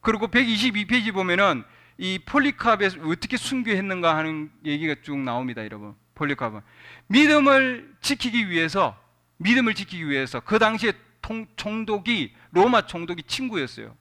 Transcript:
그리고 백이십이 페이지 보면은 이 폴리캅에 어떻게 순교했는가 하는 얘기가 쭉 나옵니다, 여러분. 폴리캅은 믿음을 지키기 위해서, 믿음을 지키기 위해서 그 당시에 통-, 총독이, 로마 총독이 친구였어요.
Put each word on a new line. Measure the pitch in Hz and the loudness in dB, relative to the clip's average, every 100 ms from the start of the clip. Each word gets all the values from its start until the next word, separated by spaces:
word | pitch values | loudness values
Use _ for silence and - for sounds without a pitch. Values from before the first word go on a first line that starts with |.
그리고 | - 220 214 | 0 0 0
백이십이 | 240 247 214 247 208 202 | 2 2 2 0 -2 0
페이지 | 247 220 | 0 0
보면은 | 190 185 175 196 139 - - _ _ | -2 0 2 2 2 -6 -20 _ _
이 | 185 190 | -6 -6
폴리캅에 | - 277 285 - 240 214 196 180 156 | -2 0 0 0 0 2 2 0 -4
어떻게 | 165 - 247 | -4 -4 -6
순교했는가 | - 262 233 196 196 185 170 156 | -4 -4 0 -2 -2 0 2 2
하는 | 156 156 151 _ | -2 -4 -8 _
얘기가 | 151 147 160 143 | -6 -4 -2 -6
쭉 | - 143 | -6 -6
나옵니다, | 135 120 127 117 | -4 -4 -4 -8
여러분. | 107 104 104 101 _ - | -10 -12 -16 -20 _ -6
폴리캅은 | 147 139 117 107 - - - - _ | -4 -2 -4 -6 -18 -20 -20 -20 _
믿음을 | 220 302 302 277 269 262 240 - - | 4 6 6 6 6 4 -2 -12 -8
지키기 | - 285 254 226 208 | -4 -4 -2 -2 0
위해서, | 170 165 190 156 101 _ _ _ _ | 0 0 2 0 -2 _ _ _ _
믿음을 | 180 240 233 | 2 4 2
지키기 | 196 196 180 156 | -2 -6 -4 -2
위해서 | 139 131 123 | 0 -2 -8
그 | - 208 | -2 2
당시에 | 214 220 220 - _ _ | 2 2 -2 -4 _ _
통-, | - 226 220 | -12 -12 -12
총독이, | - 208 214 220 208 190 233 120 _ - | -10 -6 -6 -4 -4 -2 -2 -2 _ -2
로마 | 170 214 240 - | 4 6 6 2
총독이 | 175 170 175 | -8 -8 -10
친구였어요. | 151 - 262 208 127 - 110 113 | -8 -6 -4 -4 -6 -8 -18 -20